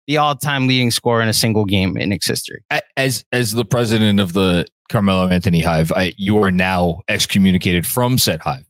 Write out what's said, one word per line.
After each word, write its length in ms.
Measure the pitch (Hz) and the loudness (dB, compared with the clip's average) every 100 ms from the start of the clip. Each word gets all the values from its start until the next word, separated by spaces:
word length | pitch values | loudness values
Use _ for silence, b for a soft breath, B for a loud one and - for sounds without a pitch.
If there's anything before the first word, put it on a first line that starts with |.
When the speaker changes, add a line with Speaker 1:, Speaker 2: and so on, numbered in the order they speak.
| - | -4
Speaker 1:
the 100 | 147 | 0
all-time 500 | 147 139 147 139 131 | 0 -2 -2 0 2
leading 240 | 127 120 | 2 0
scorer 300 | - 120 113 | 0 0 0
in 60 | 113 | 0
a 60 | |
single 320 | 104 113 107 101 | 0 0 0 0
game 320 | 98 92 - | 0 0 -2
in 120 | 69 | -4
Knicks 180 | 190 - | -4 -4
history. 360 | - - - - | -6 -8 -14 -6
Speaker 2:
A-, 100 | 151 - - | -6 -6 -4
as, 280 | 135 117 - | -2 -4 -4
as 200 | 123 117 | -2 -2
the 120 | 113 113 | -2 0
president 540 | 120 117 110 107 101 | 0 2 2 2 2
of 140 | 95 | 0
the 320 | 95 95 87 78 _ - | 0 2 0 -2 _ -4
Carmelo 380 | 113 98 95 92 | 0 2 2 2
Anthony 320 | 90 87 85 | 2 2 2
Hive, 300 | 82 82 80 | 2 0 0
I, 220 | 95 92 - | 0 -2 -4
you 240 | 98 107 | 0 2
are 80 | 95 | 2
now 500 | 92 92 92 87 80 - | 2 0 0 -2 -2 -4
excommunicated 800 | 98 - 101 95 90 98 90 82 | -4 -2 2 2 2 0 0 -2
from 300 | - 123 127 | -2 0 0
said 240 | - 82 | 0 -2
hive. 240 | - 135 | -6 -8